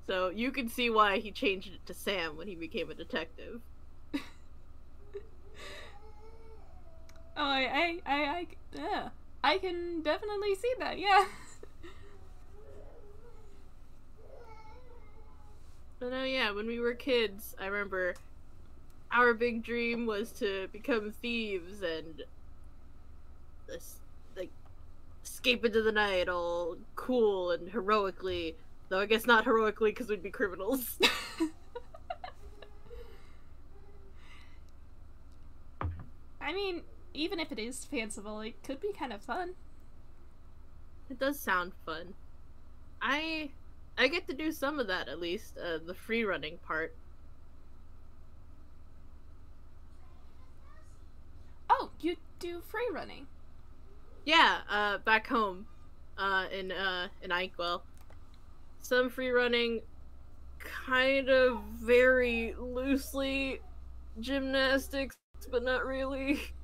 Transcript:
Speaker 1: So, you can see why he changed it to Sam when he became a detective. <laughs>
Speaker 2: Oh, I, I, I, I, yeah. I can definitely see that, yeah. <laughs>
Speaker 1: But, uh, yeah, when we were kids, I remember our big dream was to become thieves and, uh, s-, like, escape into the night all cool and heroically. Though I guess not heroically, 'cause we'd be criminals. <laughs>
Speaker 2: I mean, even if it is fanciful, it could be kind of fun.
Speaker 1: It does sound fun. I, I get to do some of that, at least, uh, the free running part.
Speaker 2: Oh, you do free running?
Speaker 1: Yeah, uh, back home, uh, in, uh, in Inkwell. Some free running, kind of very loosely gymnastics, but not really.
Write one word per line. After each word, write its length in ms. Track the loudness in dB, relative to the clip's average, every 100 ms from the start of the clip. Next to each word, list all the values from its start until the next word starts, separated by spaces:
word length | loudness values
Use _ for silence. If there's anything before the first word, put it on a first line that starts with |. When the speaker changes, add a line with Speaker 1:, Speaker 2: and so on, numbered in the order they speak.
| -2
Speaker 1:
So, 240 | 0 2
you 220 | 2 0
can 180 | 0 -2
see 220 | 2 4
why 260 | 8 8 6
he 140 | 0
changed 420 | 2 2 2 -4
it 100 | -10 -10
to 80 | -4
Sam 420 | 0 0 0 -4
when 100 | -8
he 60 | -8
became 360 | -6 -4 -4
a 20 |
detective. 680 | -6 -4 -2 -4 -8 -10 -10 -12 -12 -12 -12 -6
<laughs> 80 | -6 -6 -12 -12 -12 -12 -12 -12 -12 -10 -10 -10 -12 -12 -10 -10 -10 -12 -12 -12 -12 -12 -12 -12 -12 -12 -12 -12 -12 -12 -12 -10 -2
Speaker 2:
Oh, 40 |
I, 180 | 2 4
I, 380 | 4 4 2 0 0
I, 180 | 2
I, 240 | 2 0 -4 -8 -10
yeah. 360 | -6 -2 0 -2 -10 -12 2
I 140 | 4 4
can 420 | 2 -2 -2 0
definitely 540 | 2 2 0 0 2 2
see 180 | 2 0
that, 180 | -2 0
yeah. 260 | 8 8 8
<laughs> 60 | 0 -10 -10 -12 -10 -10 -10 -12 -12 -12 -12 -12 -12 -12 -10 -12 -12 -12 -12 -12 -12 -10 -10 -10 -12 -12 -12 -12 -12 -12 -12 -12 -12 -12 -12 -12 -12 -12 -12 -12 -12 -12 -12 -12 -12 -12 -8
Speaker 1:
But, 140 | -4
uh, 100 | -2
yeah, 280 | 0 2 2
when 160 | 2 -2
we 120 | 0
were 140 | 0
kids, 640 | 0 2 4 4 -2 -10 -6
I 60 | -2
remember 460 | -2 0 0 0 -2 -8 -12 -12 -12 -12 -12 -12 -12 2
our 220 | 8 8
big 300 | 8 4 2
dream 420 | 0 0 2 2 2
was 260 | 0 -2
to 340 | 0 0 0 -4
become 400 | -6 2 2 2 -4
thieves 600 | -2 0 0 -2 -6 -4
and, 400 | -2 -2 -6 -10 -12 -12 -12 -12 -12 -12 -12 -12 -12 -12 -12 -12 -12 -12 -10
uh, 40 | -10
s-, 260 | -10 -12 -12 -12 -12 -8
like, 160 | -8 -8 -12 -12 -10 -10 -12 -12
escape 420 | -10 0 4 6 6
into 160 | 6
the 100 | 6
night 380 | 6 6 6 4
all 480 | 2 2 0 0 -4 -8 -8
cool 560 | 2 6 8 6 4
and 180 | 2 0
heroically. 840 | -2 4 6 4 0 -2 0 -2 -4 -12 -12 0
Though 100 | 2
I 60 | 6
guess 200 | 6 10
not 200 | 8 10
heroically, 460 | 6 6 6 4
'cause 140 | 4 -2
we'd 140 | -2
be 60 | -2
criminals. 680 | 0 0 2 0 0 0 4
<laughs> 80 | 4 4 -4 0 0 -2 -10 -10 -10 -12 -8 -8 -8 -10 -12 -12 -12 -12 -12 -10 -10 -12 -12 -12 -12 -12 -12 -12 -12 -12 -12 -12 -12 -12 -12 -12 -12 -14 -14 -12 -12 -12 -14 -12 -12 -12 -12 -4 -4 -4 -8 -10 -12 -6
Speaker 2:
I 120 | -2
mean, 280 | 0 0 -2 -6 -12 -10
even 260 | -2 -2 0
if 120 | -2
it 80 | -4
is 260 | -4 -6 -4
fanciful, 560 | -2 -2 -4 -6 -6
it 200 | -6 -8
could 160 | -8 -4
be 140 | -4
kind 180 | -2 -4
of 80 | -6
fun. 340 | -4 -2 -2 -6 -12 -12 -12 -12 -12 -12 -12 -14 -14 -12 -12 -12 -12 -12 -10
Speaker 1:
It 100 | 0
does 200 | 0 2
sound 340 | 2 2 2 -6 -6
fun. 280 | -6 -8 -10 -12 -12 -12 -12 -12 -12 -12 -2
I, 500 | 2 2 2 -2 -4 -8 -12 -12 -10 4
I 100 | 4
get 200 | 4 -2
to 60 |
do 180 | -2 -2
some 280 | 2 0 0
of 80 | 0
that, 200 | 0 -2
at 120 | -4
least, 380 | -2 -2 -4 -6
uh, 220 | -2 -2 -4
the 80 |
free 300 | -8 0 2
running 340 | 2 0 -2 -8
part. 360 | -4 -2 -2 -6 -14 -14 -12 -12 -12 -12 -12 -12 -12 -12 -12 -12 -12 -12 -12 -12 -12 -12 -12 -12 -12 -12 -14 -12 -12 -12 -12 -12 -12 -12 -12 -12 -12 -12 -12 -12 -12 -12 -14 -14 -12 -12 -12 -12 -12 -12 4
Speaker 2:
Oh, 200 | 4 4 -2
you 140 | -2 -2 -6 -8
do 220 | -6 -6
free 280 | -4 -2 0
running? 340 | -2 -6 -10 -12 -12 -12 -12 -12 -12 -14 -12 -12 -6 6
Speaker 1:
Yeah, 340 | 10 10 8 2
uh, 280 | 2 4 2
back 280 | 6 6 6
home, 380 | 4 4 0 -10 -12 -14 -12 -12 -2
uh, 280 | 4 4 2
in, 200 | -2 -4
uh, 360 | 0 0 0 -2 -6
in 100 | 0
Inkwell. 500 | 0 0 -2 0 0 -4 -12 -12 -12 -12 -12 -12 -12 -12 -10
Some 280 | 2 4 4
free 200 | 2 4
running, 520 | 6 6 6 4 2 -4 -12 -12 -12 -12 -12 -10 -10
kind 720 | -8 -8 2 6 8 6 8
of 320 | 10 10 6 -4 -4
very 760 | 8 12 12 10 8 4 0 -2
loosely 1040 | -4 0 4 4 4 0 2 2 0 -2 -8 -10 -10 -10 -10 -8
gymnastics, 960 | 0 0 2 4 6 4 2 -2 -4 -6 _ -14 -2
but 120 | 0
not 220 | 2 2 2
really. 560 | 0 -2 -2 2 0 0 -8